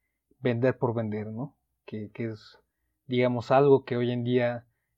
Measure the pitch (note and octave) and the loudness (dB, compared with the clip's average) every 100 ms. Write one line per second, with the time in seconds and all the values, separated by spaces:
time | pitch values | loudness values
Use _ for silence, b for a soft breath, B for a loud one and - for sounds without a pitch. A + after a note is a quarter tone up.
0 | _ _ _ _ B2+ A#2 B2+ B2+ B2 A#2 | _ _ _ _ -2 2 2 2 -2 -2
1 | A2 G#2+ G#2+ A2 D3 - _ _ - G#2+ | -4 -6 -8 -10 -12 -14 _ _ -14 -12
2 | G#2 - A#2 G#2+ - - _ _ _ _ | -12 -8 -8 -8 -16 -20 _ _ _ _
3 | - B2 B2+ A#2+ - C3+ C#3+ C3+ - A#2+ | -4 0 0 0 2 4 6 4 4 -2
4 | A#2+ B2 A#2+ B2 A#2+ A#2+ - _ _ | -2 -2 0 0 0 -4 -12 _ _